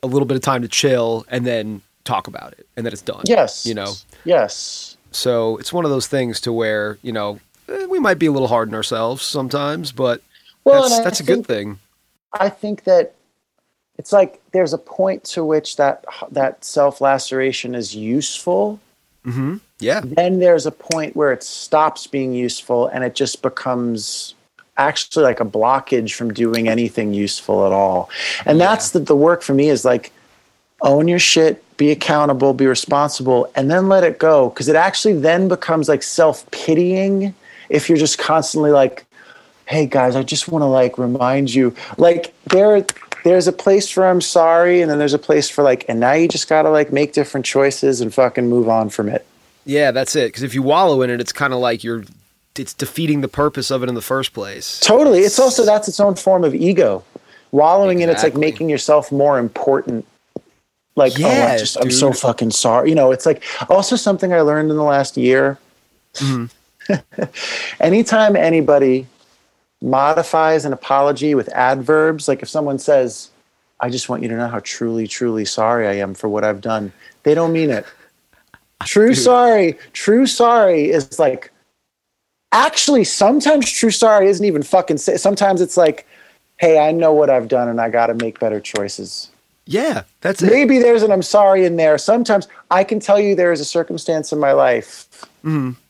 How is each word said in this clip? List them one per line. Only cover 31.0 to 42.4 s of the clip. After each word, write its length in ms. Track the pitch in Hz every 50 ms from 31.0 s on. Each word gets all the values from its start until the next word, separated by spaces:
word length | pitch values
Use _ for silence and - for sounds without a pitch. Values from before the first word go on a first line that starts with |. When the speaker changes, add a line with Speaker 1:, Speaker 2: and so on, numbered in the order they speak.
| 156
Speaker 2:
your 120 | 170 175 180
shit, 420 | 170 - - 165 160 160 143 - _ _ _
be 160 | _ 147 147 151
accountable, 600 | 147 - - 156 151 147 147 139 127 135 139 135
be 120 | 127 135
responsible, 840 | 135 127 - - - 143 143 147 147 - - 131 127 127 123 123 - -
and 160 | 143 135 135
then 180 | 160 185 190 196
let 140 | 196 190 180
it 160 | 165 - -
go. 320 | - 160 160 147 131 120
'Cause 180 | - - 135 131
it 60 | 156
actually 380 | 156 170 190 - - - 220 208
then 320 | 160 135 156 165 180 190 190
becomes, 400 | 180 180 - - 165 160 151 135
like, 140 | 156 139 -
self-pitying 1300 | - - - 165 156 139 - - _ - - - - 160 156 175 180 185 190 190 196 196 196 196 202 190 _ _ - - - - -
if 200 | - - - -
you're 100 | 165 151
just 200 | 156 151 - -
constantly 520 | - - 156 160 147 - - 156 151 147
like, 340 | 147 139 135 127 - - - _ _ - - - - - _ _ _ _ _
"Hey 200 | - - 156 151
guys, 280 | 131 - 139 127 127 123
I 60 | 135 135
just 260 | 127 - 147 - -
wanna, 200 | 165 160 147 139
like, 280 | 131 131 127 123 127 -
remind 540 | 127 120 123 135 123 123 131 135 139 131 117
you," 200 | 131 131 120 120 - - - - -
like, 340 | 170 170 170 170 170 - _ _